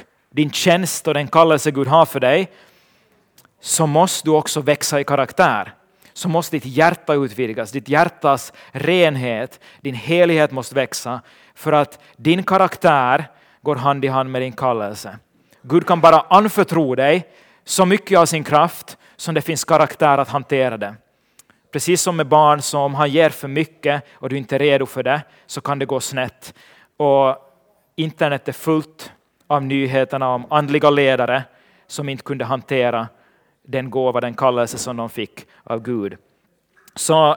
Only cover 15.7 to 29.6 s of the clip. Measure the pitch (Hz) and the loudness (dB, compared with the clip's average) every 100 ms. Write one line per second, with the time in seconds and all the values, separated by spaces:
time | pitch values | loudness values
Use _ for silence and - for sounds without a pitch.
15.7 | 165 165 170 160 160 - 185 214 208 190 | 0 2 4 6 6 6 4 4 0 0
16.7 | 165 143 127 139 175 - _ _ _ - | 0 0 0 2 2 -2 _ _ _ -6
17.7 | - 180 208 - 185 165 160 139 151 202 | 0 2 2 2 4 4 0 0 2 2
18.7 | - - - _ - - 156 143 151 - | 0 -18 -20 _ -14 -6 -4 -4 -6 0
19.7 | 156 147 - 151 139 131 143 127 139 127 | 2 2 2 2 2 0 -4 -2 -2 0
20.7 | 113 101 110 _ _ _ _ _ _ _ | -2 -8 -12 _ _ _ _ _ _ _
21.7 | 147 - 175 190 165 143 151 151 147 - | -6 -2 0 0 -2 2 4 4 4 0
22.7 | 147 139 139 147 147 156 - 139 139 156 | -4 -2 0 0 2 2 0 -6 -6 -6
23.7 | _ 143 143 - _ 127 139 123 135 147 | _ -4 -4 -6 _ -8 -8 -4 -2 2
24.7 | 139 131 135 127 147 - _ _ - 135 | 2 0 -4 -2 -4 -4 _ _ -10 -6
25.7 | 143 139 135 - 135 123 - - - _ | -4 -4 -4 -6 -6 -8 -10 -20 -20 _
26.7 | _ _ - 147 139 135 135 - _ _ | _ _ -2 2 4 2 0 -10 _ _
27.7 | _ _ - 160 - 156 139 - - - | _ _ -8 -6 -2 -2 -2 -6 -8 -2
28.7 | 156 151 - - - _ _ - 147 | -2 -2 -12 -20 -20 _ _ -4 -2